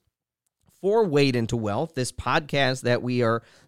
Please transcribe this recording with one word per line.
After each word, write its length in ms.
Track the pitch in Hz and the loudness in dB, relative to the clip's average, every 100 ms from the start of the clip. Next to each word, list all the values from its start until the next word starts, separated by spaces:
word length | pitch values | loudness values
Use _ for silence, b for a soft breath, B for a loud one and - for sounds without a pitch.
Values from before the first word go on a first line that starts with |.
| _ _ _ _ _ _ _ _ | _ _ _ _ _ _ _ _
for 240 | 185 220 208 | 0 2 4
Wade 300 | 143 139 123 | 4 4 2
into 200 | 113 120 | 0 -2
Wealth, 380 | 107 104 160 - | -2 -4 -4 -4
this 160 | 123 | -6
podcast 680 | - 123 147 147 143 131 131 | -6 -2 -2 0 0 0 0
that 200 | 120 120 | -2 -2
we 200 | 123 123 | -2 0
are, 220 | 117 113 b b | 0 0 b b